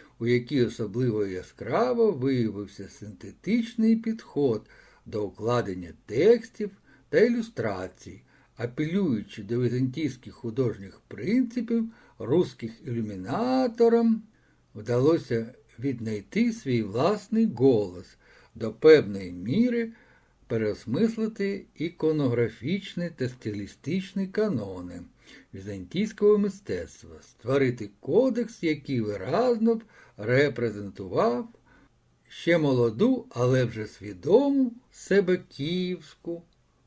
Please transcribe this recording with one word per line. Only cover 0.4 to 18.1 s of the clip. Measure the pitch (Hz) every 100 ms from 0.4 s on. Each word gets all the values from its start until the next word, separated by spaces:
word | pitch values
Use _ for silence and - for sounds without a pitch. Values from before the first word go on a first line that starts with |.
| 123 143
особливо | 110 - 104 113 127 107 98
яскраво | 92 - - 104 165 254 233 220
виявився | 143 135 131 110 98 98 - 95
синтетичний | - 104 - - - 175 226 226 - 220 226
підход | 220 220 - 143 139 107 - - - _ 104
до | 107 101
укладення | 92 110 120 98 92 85 - -
текстів | 113 202 240 - - 208 - _ _ -
та | 151
ілюстрацій. | 240 240 220 - 107 95 92 - - 104 _ _ _ -
Апелюючи | 120 143 156 196 175 107 - -
до | 98 120
візантійських | 123 123 131 147 151 - 101
художніх | - 117 110 120 95 98 - -
принципів, | 101 143 247 233 247 226 233 226 - - -
руських | 110 165 156 - 113 - 139
ілюмінаторам | 117 107 95 95 175 247 262 254 226 233 233 233 220 - _ _ _ _
вдалося | 107 113 120 143 165 - 117 113 - _ -
віднайти | 135 127 110 104 - 208 240
свій | 220 139 120
власний | 101 113 170 208 - 220 220
голос, | 117 135 110 95 87 -